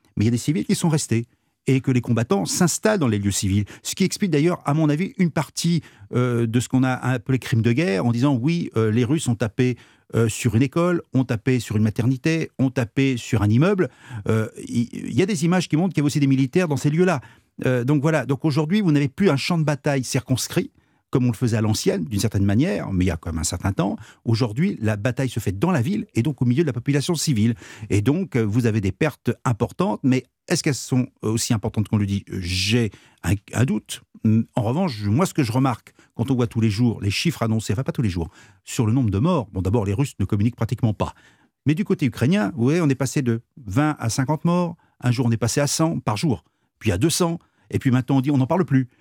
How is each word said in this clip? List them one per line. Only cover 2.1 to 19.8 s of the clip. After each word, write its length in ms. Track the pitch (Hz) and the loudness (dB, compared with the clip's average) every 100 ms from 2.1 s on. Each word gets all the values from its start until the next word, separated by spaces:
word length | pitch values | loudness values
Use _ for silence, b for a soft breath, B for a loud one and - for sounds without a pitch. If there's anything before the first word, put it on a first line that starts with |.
| 117 123 196 160 | 0 2 0 0
s'installent 520 | - 175 - 220 214 | 0 0 2 0 2
dans 100 | 131 | 2
les 120 | 104 | 2
lieux 100 | 101 | 0
civils. 360 | - 98 101 101 B | 0 0 0 -2 B
Ce 100 | - | -12
qui 100 | - | -2
explique 280 | 180 - 202 | -2 0 0
d'ailleurs, 320 | 147 165 175 - | 2 2 0 0
à 80 | |
mon 160 | 151 156 | 2 2
avis, 240 | 147 190 - | 0 -2 0
une 100 | 175 | 0
partie, 540 | 165 139 - 170 170 b b b | 0 -4 -2 0 0 b b b
euh, 360 | 120 127 117 117 | -2 0 0 0
de 120 | 117 | 0
ce 80 | - | 0
qu'on 140 | 131 | 0
a 80 | 131 | 2
appelé 460 | 123 123 127 - 131 | 0 -2 -4 -2 -4
crime 240 | - 113 | 0 0
de 100 | 113 | 2
guerre, 320 | 117 180 190 | 2 0 0
en 80 | 120 | 0
disant 240 | 117 143 127 | 2 2 2
oui, 360 | 139 175 - 113 | 0 -2 -2 -2
euh, 140 | 110 | 0
les 160 | 110 120 | 2 0
Russes 220 | 160 131 | 0 -2
ont 80 | 113 | -2
tapé, 420 | 113 - 127 120 b b _ 113 | -2 0 -2 -2 b b _ 0
euh, 120 | 113 | 0
sur 280 | - 120 110 | 0 0 2
une 80 | |
école, 400 | 139 170 175 175 - | 0 0 0 -2 -2
ont 100 | 131 | -2
tapé 360 | 131 110 - 127 | -2 -2 0 0
sur 180 | - 107 | 0 0
une 60 | |
maternité, 640 | 110 - 113 131 165 160 - - | 0 0 -2 0 0 -2 -4 -2
ont 140 | 131 | -2
tapé 440 | 131 113 - 135 120 | 0 -2 0 0 0
sur 280 | - 113 | -2 0
un 60 | 104 | 4
immeuble. 420 | 117 175 202 156 B B 113 101 | 4 4 2 0 B B -8 -2
Euh, 220 | 110 110 - - | -2 -2 -8 -6
il, 220 | 120 120 | -4 -4
il 220 | - - | -6 -4
y 80 | 113 | 0
a 60 | 185 | 0
des 180 | 180 165 | 0 2
images 240 | 180 - | 2 2
qui 80 | 151 | 0
montrent 160 | 185 | 0
qu'il 60 | 156 | 0
y 20 | |
avait 60 | 143 | 0
aussi 120 | 151 | 2
des 60 | 139 | 2
militaires 420 | 135 135 180 175 | 4 2 2 0
dans 100 | 135 | 0
ces 120 | 147 | 0
lieux-là. 320 | 156 185 147 b b b - 131 | 2 2 0 b b b -4 0
Euh, 160 | 127 | 0
donc 180 | 123 151 | 2 2
voilà, 240 | 151 156 120 | 2 0 0
donc 180 | 139 | -2
aujourd'hui, 380 | 160 143 156 208 | 0 0 0 0
vous 100 | 185 | 2
n'avez 160 | 143 143 | 2 0
plus 220 | - 196 | 2 2
un 80 | 139 | 2
champ 220 | - 170 | 0 0
de 40 | |
bataille 400 | 151 143 | 0 -2